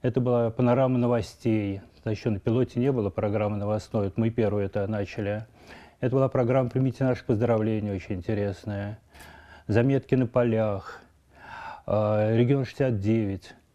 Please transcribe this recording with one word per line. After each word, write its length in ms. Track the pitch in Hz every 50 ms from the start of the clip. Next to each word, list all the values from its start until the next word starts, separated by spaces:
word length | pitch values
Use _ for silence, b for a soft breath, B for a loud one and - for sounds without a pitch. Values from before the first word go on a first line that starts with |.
Это 180 | - 127 110 139
была 300 | 120 123 123 120 117 113
панорама 480 | 113 - 123 120 123 123 131 131 127 123
новостей. 840 | 120 120 120 117 110 - - _ - 120 110 110 104 101 98 98 - - _ -
Тогда 120 | - 113
еще 220 | 107 - - 123
на 80 | 107 98
"Пилоте" 400 | - 123 110 127 127 120 - 120
не 120 | 123 139
было 200 | 135 123 104 101
программы 460 | - - - 104 101 110 104 104 107 104
новостной. 480 | 101 104 107 107 - - - 113 101
Вот 120 | 98 - -
мы 140 | 113 113
первые 340 | 117 120 113 101 98 104 101
это 220 | 98 - 104 101 98
начали. 580 | 110 104 101 - - - 104 101 104 107 113 - B B B B B B B B B B
Это 120 | - 127 120
была 140 | 139 135 127
программа 420 | - 135 123 117 123 135 131 120
"Примите 340 | - 127 131 135 120 - 135
наши 220 | 131 123 - -
поздравления", 680 | - 117 104 117 117 117 110 107 110 110 107 104 104 98
очень 220 | 92 - - 104
интересная. 840 | 90 87 - 110 104 101 101 98 - - 110 101 101 101 104 110 - _ _ B B B B B B B B B B B B
Заметки 460 | 104 110 120 135 139 135 - - -
на 140 | 127 127 113
полях. 760 | - 127 120 120 110 110 110 107 104 98 - - - - - _ _ _ _ _ B B B B B B B B B B B -
А, 480 | - 104 107 107 107 107 107 107 113
"Регион 300 | 113 120 120 139 139 131
шестьдесят 340 | - - - 143 131 120 101
девять". 560 | 98 107 113 113 107 98 98 92 - - - _ _ _